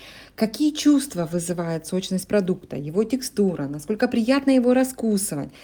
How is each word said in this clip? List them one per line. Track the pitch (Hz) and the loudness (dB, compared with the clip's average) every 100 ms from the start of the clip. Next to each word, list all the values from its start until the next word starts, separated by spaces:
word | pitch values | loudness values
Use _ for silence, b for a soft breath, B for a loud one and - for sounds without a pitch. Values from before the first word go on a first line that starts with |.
| B B B - | B B B -2
какие | 220 - 302 | -2 0 -2
чувства | 294 294 285 262 175 160 | 2 2 2 2 -4 -2
вызывает | 175 170 175 170 165 - | -2 -2 -4 -4 -4 -4
сочность | 185 185 185 - | -4 -2 -4 0
продукта, | 208 180 180 - 147 | 0 2 -2 -6 -8
его | 147 175 | -4 -2
текстура, | 226 262 - - 196 156 139 | 0 -2 -2 0 0 0 -4
насколько | 147 - 214 247 | -6 -6 -2 0
приятно | 240 220 277 277 | 0 2 2 4
его | 262 240 | 4 6
раскусывать, | 247 262 254 226 208 196 143 143 B | 4 2 0 0 0 0 -4 -8 B